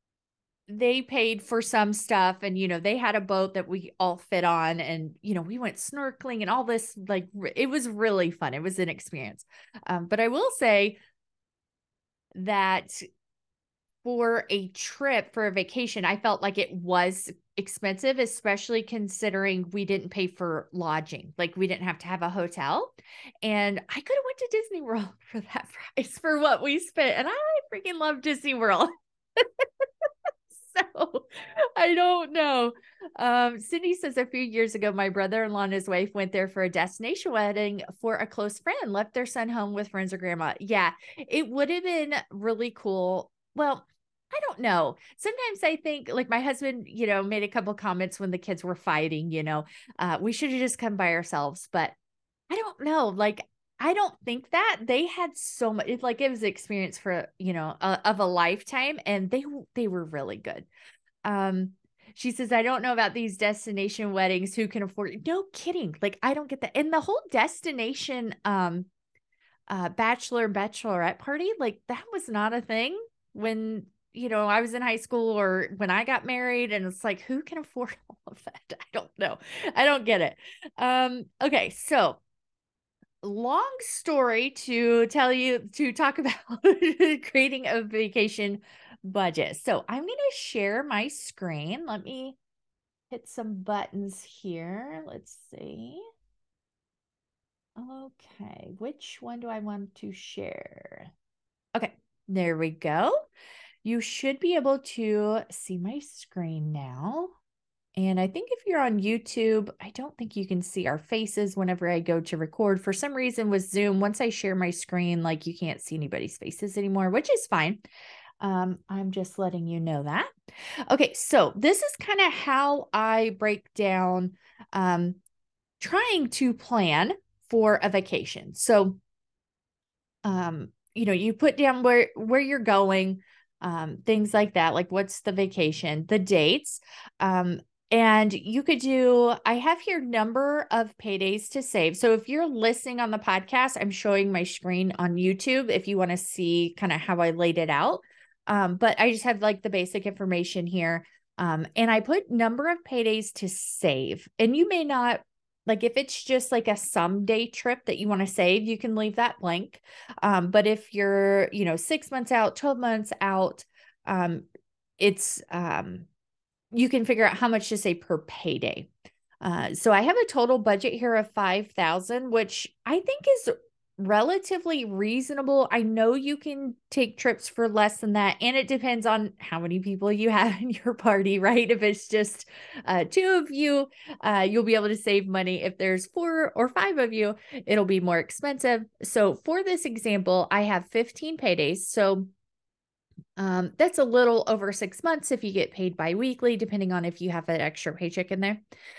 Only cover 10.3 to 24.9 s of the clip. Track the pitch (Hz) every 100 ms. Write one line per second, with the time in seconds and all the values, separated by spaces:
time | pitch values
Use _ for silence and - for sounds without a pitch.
10.3 | 277 494 - 240 202 202 208 _ _ _
11.3 | _ _ _ _ _ _ _ _ _ _
12.3 | 185 185 202 190 190 - - - _ _
13.3 | _ _ _ _ _ _ _ 240 240 233
14.3 | 233 - 202 190 - - - 277 240 -
15.3 | 233 214 190 185 254 240 214 180 208 226
16.3 | 196 196 196 - 185 175 180 180 185 -
17.3 | - _ - 196 - 196 190 262 262 233
18.3 | - 214 196 - 226 220 233 202 - 214
19.3 | 190 196 185 175 202 196 196 185 202 180
20.3 | - 175 156 - 180 165 156 156 147 -
21.3 | - 175 185 185 170 180 160 175 180 170
22.3 | 190 175 185 139 226 523 - - - 269
23.3 | - 220 208 202 196 - 294 - 554 508
24.3 | 523 480 440 453 370 262